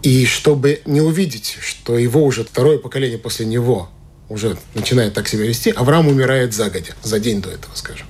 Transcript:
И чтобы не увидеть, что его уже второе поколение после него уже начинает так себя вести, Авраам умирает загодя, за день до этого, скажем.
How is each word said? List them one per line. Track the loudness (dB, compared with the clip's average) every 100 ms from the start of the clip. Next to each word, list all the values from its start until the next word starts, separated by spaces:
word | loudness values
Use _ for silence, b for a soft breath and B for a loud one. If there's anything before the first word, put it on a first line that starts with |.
И | 4 4 2
чтобы | 2 2 4 2 0 0
не | 2
увидеть, | 2 2 -2 -4 -10 -10
что | -12 -12 -2 0
его | 2 4
уже | 4 2
второе | -4 2 4 4
поколение | 0 -4 -4 -4
после | -8 -6 -2
него | 0 0 0 -2 -14 -20 -20 -14
уже | -6 -4 -4 -10
начинает | -8 0 2 0
так | -2 -4
себя | -2
вести, | -2 0 -2
Авраам | 0 2 4 4
умирает | 4 2 2 0
загодя, | -2 -4 -4 -12 -12
за | -4 -2
день | -2 -4
до | -6
этого, | -12 -14
скажем. | -14 -14 -14 -18